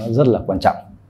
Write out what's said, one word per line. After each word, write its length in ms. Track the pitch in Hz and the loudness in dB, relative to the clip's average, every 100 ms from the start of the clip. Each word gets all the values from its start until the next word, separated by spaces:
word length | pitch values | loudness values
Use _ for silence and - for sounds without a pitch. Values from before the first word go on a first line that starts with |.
| 117 | -2
rất 180 | 117 139 | 2 2
là 120 | 107 - | 2 -2
quan 120 | 95 | -2
trọng. 160 | 104 - - - _ | 0 -2 -6 -20 _